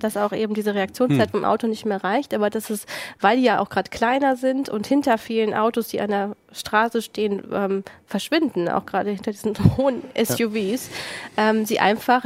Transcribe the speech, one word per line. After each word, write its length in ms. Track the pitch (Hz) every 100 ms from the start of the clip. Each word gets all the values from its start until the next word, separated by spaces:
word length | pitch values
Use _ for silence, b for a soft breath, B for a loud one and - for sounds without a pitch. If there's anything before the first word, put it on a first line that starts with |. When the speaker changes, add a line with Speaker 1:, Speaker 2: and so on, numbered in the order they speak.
Speaker 1:
dass 160 | 220 208
auch 160 | 208
eben 220 | 196 214
diese 200 | 214 208
Reaktionszeit 520 | 202 190 - 254 233 208
Speaker 2:
Hm. 140 | 208
Speaker 1:
vom 40 |
Auto 220 | 156 214 226
nicht 160 | 220
mehr 180 | 214 196
reicht, 320 | 185 233 285
aber 160 | 214 208
das 200 | 220 -
ist, 180 | 208 - B B B
weil 160 | 196 247
die 80 |
ja 160 | 247 202
auch 80 | 196
grad 220 | 196 -
kleiner 420 | - 233 269 269
sind 340 | 254 262 262 277
und 160 | 214 202
hinter 300 | 277 277 226
vielen 360 | - 226 214
Autos, 340 | - 220 233 220
die 120 | -
an 80 | 208
der 260 | 202 202 - _
Straße 520 | - - 214 233 226
stehen, 400 | - - 208 196 -
ähm, 320 | 196 196 196 - B -
verschwinden, 600 | 202 - 320 302 180 170
auch 180 | - -
gerade 240 | 190 196
hinter 200 | 196 -
diesen 240 | 202 220
<laughs> 220 | 208 196 -
hohen 200 | 277 240 - -
Speaker 3:
Ja. 60 |
Speaker 1:
S 180 | 220 240
U 100 | 226
Vs, 380 | 214 196 254 - B B B B -
ähm, 280 | 214 220 214
sie 120 | 226
einfach, 460 | 185 226 - 247